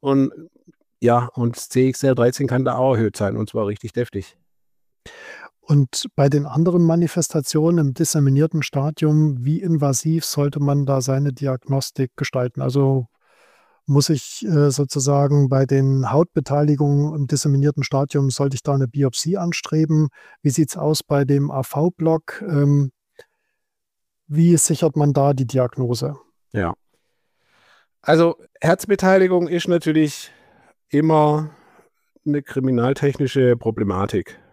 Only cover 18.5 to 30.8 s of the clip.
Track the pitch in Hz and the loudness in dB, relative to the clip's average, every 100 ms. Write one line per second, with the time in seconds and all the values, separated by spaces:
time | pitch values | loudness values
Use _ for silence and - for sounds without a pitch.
18.5 | 135 - 139 131 139 139 - 156 190 175 | -2 -2 -2 -2 0 -2 -2 -4 -4 -4
19.5 | 170 - 156 156 156 151 - - _ 151 | -6 -4 0 2 2 0 -2 -20 _ -2
20.5 | 131 147 - 151 156 - 143 139 139 143 | 0 0 -2 -2 -2 0 0 2 0 0
21.5 | 139 131 - 165 - 160 160 - - 208 | -4 -6 -2 -2 0 0 0 -4 -14 -4
22.5 | 143 143 143 139 - _ _ _ _ _ | 0 2 2 0 -6 _ _ _ _ _
23.5 | _ _ _ _ _ _ _ - 151 170 | _ _ _ _ _ _ _ -6 2 4
24.5 | 170 - 156 160 147 147 139 139 139 127 | 4 2 0 0 0 0 2 2 2 -2
25.5 | 131 123 - 123 120 135 143 _ _ _ | 0 -2 -2 -4 -4 -6 -8 _ _ _
26.5 | 107 87 - _ _ _ _ _ _ _ | -4 -4 -6 _ _ _ _ _ _ _
27.5 | _ _ _ _ _ - 160 170 - - | _ _ _ _ _ 2 4 4 0 -10
28.5 | - 156 180 - 196 185 190 185 180 170 | -4 0 0 0 0 4 4 4 2 0
29.5 | 170 170 170 156 156 151 - - - _ | -2 0 0 2 2 2 -2 -16 -20 _
30.5 | _ _ _ | _ _ _